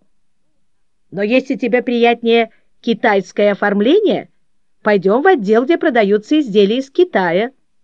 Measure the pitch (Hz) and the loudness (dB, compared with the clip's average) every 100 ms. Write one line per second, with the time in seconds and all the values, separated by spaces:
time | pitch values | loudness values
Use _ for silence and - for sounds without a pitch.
0 | _ _ _ _ _ _ _ _ _ _ | _ _ _ _ _ _ _ _ _ _
1 | _ 170 208 254 262 247 240 247 240 240 | _ -8 -2 -2 -2 -6 -2 -2 -2 0
2 | 233 240 233 233 226 _ _ _ - 226 | 2 2 0 0 0 _ _ _ -6 -2
3 | 233 202 180 - 208 196 202 202 214 381 | 0 -2 -4 -2 -2 0 -2 0 2 2
4 | 403 175 - _ _ _ _ _ 220 208 | 0 -2 -6 _ _ _ _ _ -2 0
5 | 180 226 349 359 196 220 262 339 339 240 | 0 0 2 0 2 0 0 0 0 0
6 | 202 208 214 302 269 196 196 240 269 - | 0 0 0 -2 0 0 2 0 -4 -2
7 | 359 208 180 175 233 - _ _ | 0 0 -2 -2 -4 -8 _ _